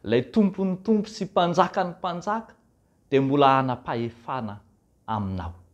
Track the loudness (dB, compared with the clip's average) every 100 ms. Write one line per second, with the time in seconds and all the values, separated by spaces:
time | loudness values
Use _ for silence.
0 | 0 0 2 2 2 0 -4 -4 0 0
1 | 0 -8 -4 0 2 2 2 0 -4 -6
2 | -8 -6 -4 -6 -8 _ _ _ _ _
3 | _ 2 4 4 6 6 2 -4 -6 -4
4 | -6 -8 -8 -6 -6 -10 _ _ _ _
5 | -6 -4 -2 -4 -8 -12 _